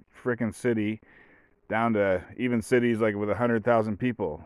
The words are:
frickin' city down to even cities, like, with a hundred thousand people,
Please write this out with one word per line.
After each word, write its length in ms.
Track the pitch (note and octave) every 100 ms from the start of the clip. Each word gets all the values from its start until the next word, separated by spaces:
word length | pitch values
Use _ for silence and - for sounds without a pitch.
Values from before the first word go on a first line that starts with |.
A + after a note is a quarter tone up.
| - -
frickin' 300 | B2+ A#2 A2+
city 460 | - B2 A2 G#2 A2 _ - - _ _ _ -
down 240 | G#2+ A#2
to 320 | G#2+ G2 F#2 - -
even 260 | B2 A#2+
cities, 380 | - B2 A#2+ A2
like, 140 | A2
with 160 | G2+ G#2
a 40 |
hundred 300 | G2+ A#2+ A#2
thousand 340 | A2+ A#2 A2 G2+
people, 440 | B2+ A2+ F#2 D#2